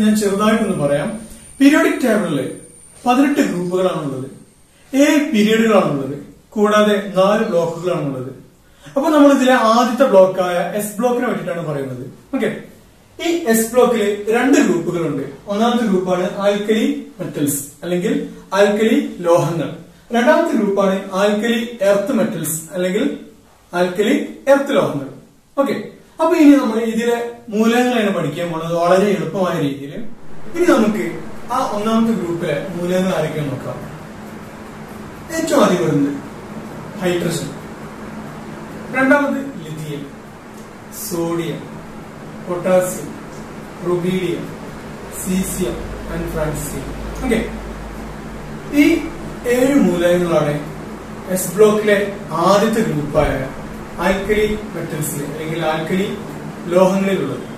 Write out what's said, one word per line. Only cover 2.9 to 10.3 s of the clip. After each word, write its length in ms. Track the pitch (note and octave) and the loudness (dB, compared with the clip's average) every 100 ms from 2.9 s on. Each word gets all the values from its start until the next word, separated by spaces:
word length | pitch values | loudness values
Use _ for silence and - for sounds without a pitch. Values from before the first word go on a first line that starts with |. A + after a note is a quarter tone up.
| - B3 | -4 2
പതിനെട്ട് 340 | B3 C#4+ - G3 | 4 4 2 0
ഗ്രൂപ്പുകളാണുള്ളത്, 800 | F3 F3 F3+ F#3 E3 C#3+ B2+ C3 - - _ _ _ _ C4+ | -2 -2 2 0 0 -4 -6 -10 -14 -20 _ _ _ _ -2
ഏഴ് 200 | D4+ D#4 D4 | 2 0 0
പീരിയഡുകളാണുള്ളത്, 880 | G#3+ G#3 A3+ A3+ G3 D#3+ C#3 C3 - - - _ | 0 2 2 2 2 2 -2 -6 -10 -14 -20 _
കൂടാതെ 420 | G#3+ G#3 G#3 G#3 G3 - F#3 | 0 2 4 4 0 0 0
നാല് 280 | G3 A3 A3 | 2 2 0
ബ്ലോക്കുകളാണുള്ളത്. 760 | E3+ E3 E3 F3 D#3+ C#3+ B2+ B2 - - _ _ _ - C4+ | 0 0 -2 -4 -2 -4 -6 -10 -14 -20 _ _ _ -6 -2
അപ്പൊ 120 | D#4+ | 4
നമ്മൾ 160 | D4+ C#4+ B3+ | 6 8 8
ഇതിലെ 180 | B3+ B3+ A3 A#3 | 6 4 4 4
ആദ്യത്തെ 300 | A#3+ A3+ C4+ | 2 2 6
ബ്ലോക്കായ 460 | F#3+ F#3 | 8 6